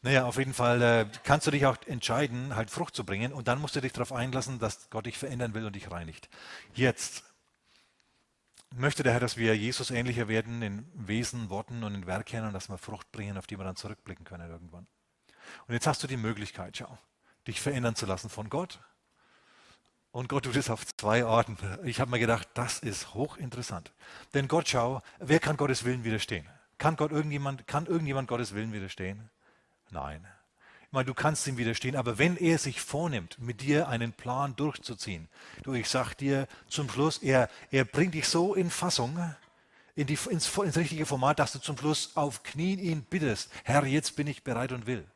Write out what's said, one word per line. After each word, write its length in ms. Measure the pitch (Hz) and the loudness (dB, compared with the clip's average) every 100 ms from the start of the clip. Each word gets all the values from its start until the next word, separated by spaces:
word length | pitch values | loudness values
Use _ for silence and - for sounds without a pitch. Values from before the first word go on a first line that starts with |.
Naja, 240 | 123 135 127 | 6 6 6
auf 100 | 127 | 0
jeden 160 | 135 | -2
Fall, 300 | - 120 120 | 4 4 8
äh, 240 | 120 117 104 - | 8 6 4 -2
kannst 240 | - 147 - | 4 4 6
du 40 | |
dich 140 | 143 | 4
auch 140 | 135 117 - | 4 4 -6
entscheiden, 680 | 127 - 120 143 123 135 113 | -4 0 2 0 -2 -4 -4
halt 140 | 113 | -4
Frucht 240 | - 170 | -4 -6
zu 120 | - 95 | -6 -4
bringen 260 | 98 120 | -2 -2
und 160 | 139 117 | -2 0
dann 100 | 127 | 2
musst 160 | 147 | 0
du 60 | 147 | -2
dich 140 | 131 | -4
darauf 180 | - 120 | -4 -4
einlassen, 460 | 127 127 127 127 127 | -2 -2 -2 -4 -2
dass 320 | 110 - - | -2 -4 -8
Gott 160 | 110 110 | -8 -6
dich 100 | - | -8
verändern 380 | 135 123 120 | -6 -4 -4
will 100 | 107 | -4
und 100 | 110 | -6
dich 160 | 98 92 | -8 -10
reinigt. 380 | 87 82 - - - - - - | -10 -10 -14 -20 -20 -18 -18 -12
Jetzt 500 | - 123 - - - - _ _ _ _ _ _ _ _ _ _ _ _ - _ | 2 4 4 -6 -8 -16 _ _ _ _ _ _ _ _ _ _ _ _ -20 _
möchte 320 | 123 139 143 | 0 2 4
der 120 | 131 | 4
Herr, 60 | 117 | 4
dass 180 | 120 117 | 2 2
wir 180 | 113 110 | 4 4
Jesus 340 | 110 123 123 | 2 -2 -2
ähnlicher 380 | 120 123 117 110 | 0 0 0 2
werden 320 | 110 113 117 | 0 0 -4
in 260 | 110 101 143 | -4 -6 -8
Wesen, 560 | 180 98 110 120 123 107 | -12 -2 -2 -2 -4 -6
Worten 360 | 98 - 120 | -6 -6 -6
und 100 | 107 | -6
in 120 | 101 90 | -6 -4
Werken 400 | 95 110 117 110 | -4 -4 -6 -4
und 60 | |
dass 160 | 95 - | -6 -8
wir 80 | 95 | -12
Frucht 340 | - 101 - | -10 -12 -12
bringen, 260 | - 101 98 | -10 -8 -8
auf 80 | - | -10
die 100 | 98 | -8
wir 80 | |
dann 120 | 92 95 | -8 -8
zurückblicken 500 | 104 107 - 90 82 | -12 -12 -14 -16 -14
können 240 | 87 85 | -14 -14
irgendwann. 360 | 82 87 87 92 _ _ _ _ _ - - - | -14 -16 -20 -20 _ _ _ _ _ -20 -20 -6
Und 60 | |
jetzt 140 | 120 156 | 0 0
hast 160 | 139 | 0
du 40 | 135 | -4
die 120 | 131 | -4
Möglichkeit, 580 | 110 104 104 - 92 - | -4 -4 -8 -10 -12 -10
schau, 220 | - 123 _ _ _ _ - | -14 -16 _ _ _ _ -10
dich 160 | 113 | -4
verändern 340 | 143 135 120 110 | -2 0 0 -2
zu 80 | |
lassen 240 | 101 95 110 | -2 -4 -6
von 220 | - 107 | -10 -6
Gott. 280 | 139 180 - - _ _ _ _ _ _ _ - _ _ _ _ | -4 -6 -10 -20 _ _ _ _ _ _ _ -20 _ _ _ _
Und 180 | 123 127 | -8 -2
Gott 160 | 139 | 0
tut 120 | 131 127 | 2 0
es 120 | 123 | 0
auf 160 | 113 - - | -2 -4 -2
zwei 260 | 107 113 | 4 4
Orten. 320 | 117 113 110 101 95 92 | 6 4 4 -2 -8 -6
Ich 160 | 160 117 | -6 -2
habe 120 | 127 | 0
mir 80 | 120 | 2
gedacht, 280 | 113 113 - | 4 2 0
das 280 | - 120 - | -4 -4 -4
ist 340 | 123 95 - | -6 -6 -8
hochinteressant. 800 | 107 151 - 131 120 117 87 - _ - - - | -4 -6 -6 -10 -8 -8 -8 -10 _ -20 -20 -2
Denn 140 | 139 135 | -2 2
Gott, 200 | 156 - | 2 4
schau, 320 | 131 120 131 - - | 2 2 -2 -8 -12
wer 220 | 135 160 | 4 4
kann 160 | 147 147 | 4 2
Gottes 280 | 143 123 | 2 2
Willen 200 | 120 127 | 0 0
widerstehen? 420 | 113 110 - 92 76 - _ _ | 0 0 -2 -6 -8 -20 _ _
Kann 180 | 151 160 | 2 2
Gott 160 | 151 | 0
irgendjemand, 540 | 151 151 143 139 135 - | 0 -2 -2 -4 -6 -4
kann 200 | 147 165 | -4 0
irgendjemand 420 | 170 151 135 120 | 0 0 -2 0
Gottes 260 | 120 117 | -2 -2
Willen 180 | 101 113 | -4 -4
widerstehen? 580 | 107 95 - 92 101 110 _ _ _ _ _ _ | -4 -8 -6 -6 -6 -14 _ _ _ _ _ _
Nein. 360 | 82 71 78 90 - _ _ - - | -8 -8 -10 -16 -20 _ _ -20 -20
Ich 100 | _ | _
meine, 140 | 135 127 | -2 -2
du 80 | |
kannst 320 | - 151 151 143 | 0 0 0 -2
ihm 100 | 127 | 0
widerstehen, 400 | 113 113 127 131 | 0 0 -2 -2
aber 220 | 120 104 | -2 2
wenn 180 | 160 175 | 2 4
er 220 | 170 165 | 4 4
sich 220 | 139 - | 0 -4
vornimmt, 580 | - 143 170 120 82 - | -4 -2 0 -2 -6 -8
mit 220 | 120 110 | -8 -4
dir 280 | 135 147 160 | 2 4 4
einen 240 | 117 117 | 0 -2
Plan 420 | - 123 127 139 | -4 -4 -2 -2
durchzuziehen, 760 | 123 151 - - 107 - 85 80 - - - | -2 -2 -4 -10 -8 -6 -6 -8 -18 -20 -12
du, 120 | - | -4
ich 140 | 127 107 | -2 2
sag 260 | 131 120 | 0 0
dir, 320 | - 139 139 135 - - | -2 2 2 0 -10 -8
zum 200 | - 139 | -4 -2
Schluss, 300 | 120 156 - | 2 2 2
er, 320 | 139 131 117 - - | 4 6 4 -2 0
er 140 | 135 | 2
bringt 300 | 127 143 185 | 4 4 2
dich 140 | 160 - | 2 0
so 260 | 170 180 | 2 2
in 160 | 190 170 | 2 0
Fassung, 640 | - 175 - 123 165 170 147 _ _ _ _ _ - | 0 0 0 0 -2 -4 -6 _ _ _ _ _ -4
in 100 | 139 | 0
die, 120 | 147 - | 0 0
ins, 260 | 170 - - | 0 0 0
ins 200 | 196 160 | 2 2
richtige 300 | 165 160 151 | 0 0 -2
Format, 320 | 135 135 151 | 2 4 4
dass 140 | 135 | 2
du 60 | 135 | 0
zum 180 | - 131 | -6 -2
Schluss 400 | 147 156 - - | 0 0 0 0
auf 260 | 147 - | 0 -2
Knien 360 | - 143 175 190 | -10 -2 -2 0
ihn 240 | 185 160 | -2 -2
bittest, 480 | 117 180 147 104 - - | -2 0 2 0 -4 -10
"Herr, 200 | - 139 135 | 4 4 6
jetzt 300 | 147 - - | 2 2 -2
bin 100 | 147 | -4
ich 180 | 139 | -4
bereit 280 | - 117 127 | -4 -2 -2
und 140 | 127 113 | -4 -2
will." 200 | 120 78 | -4 -6